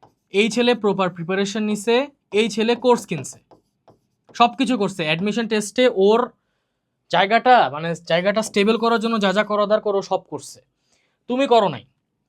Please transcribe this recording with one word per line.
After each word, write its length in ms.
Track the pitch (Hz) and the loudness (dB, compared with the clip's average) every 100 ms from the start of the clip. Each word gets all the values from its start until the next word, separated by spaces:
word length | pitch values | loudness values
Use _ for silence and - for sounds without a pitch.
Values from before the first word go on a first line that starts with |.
| _ _ _ | _ _ _
এই 200 | 190 226 | -2 0
ছেলে 260 | 233 240 240 | 0 0 2
প্রপার 340 | 202 190 185 | 0 0 -2
প্রিপারেশন 540 | 180 165 190 196 214 | -4 -4 -2 -2 -2
নিছে, 440 | 214 208 220 233 285 - _ | -4 -2 0 0 0 -8 _
এই 180 | 202 233 | -2 0
ছেলে 260 | 220 220 240 | 0 0 0
কোর্স 300 | 247 233 - | 2 0 0
কিনছে, 340 | 156 - - _ _ _ _ _ _ _ _ _ | -8 -10 -16 _ _ _ _ _ _ _ _ _
সব 220 | - 240 240 | 0 0 0
কিছু 200 | 240 247 | -2 -2
করছে, 260 | 196 196 | -2 -4
অ্যাডমিশন 440 | 156 165 208 214 226 | -4 -2 -2 -4 -4
টেস্টে 420 | 214 208 - 254 190 | -4 -2 0 2 4
ওর 360 | 196 226 233 _ _ _ _ _ _ _ - | 2 2 0 _ _ _ _ _ _ _ -4
জায়গাটা, 600 | 170 196 226 254 240 143 | 0 2 2 6 4 4
মানে, 260 | 143 165 170 | -2 -6 -6
জায়গাটা 460 | - 165 185 208 | -2 0 0 -2
স্টেবল 360 | 220 208 202 226 | -2 0 0 2
করার 220 | 233 233 | 0 0
জন্য 220 | 226 226 | 0 -2
যা 120 | 196 | 0
যা 100 | 190 | 0
করা 220 | 208 208 202 | -2 -2 0
দরকার 300 | 214 214 196 | 0 0 -2
ও 60 | |
সব 160 | 190 185 | -2 -4
করছে। 440 | - 139 - - _ _ _ _ _ _ - | -6 -14 -14 -20 _ _ _ _ _ _ -6
তুমি 200 | 247 269 | -2 2
করো 200 | 233 196 | 4 2
নাই, 180 | 123 - _ _ _ | -2 -14 _ _ _